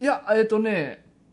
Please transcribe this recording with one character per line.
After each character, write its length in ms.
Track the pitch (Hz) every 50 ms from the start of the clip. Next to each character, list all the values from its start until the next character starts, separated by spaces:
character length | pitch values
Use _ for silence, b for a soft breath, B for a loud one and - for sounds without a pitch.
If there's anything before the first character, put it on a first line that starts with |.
い 40 | 254
や、 200 | 285 262 - - - 214
え 60 | 220
っ 60 | 220 214
と 100 | 220 214
ね、 480 | 220 220 208 180 147 131 - - _ _ _ _ _ _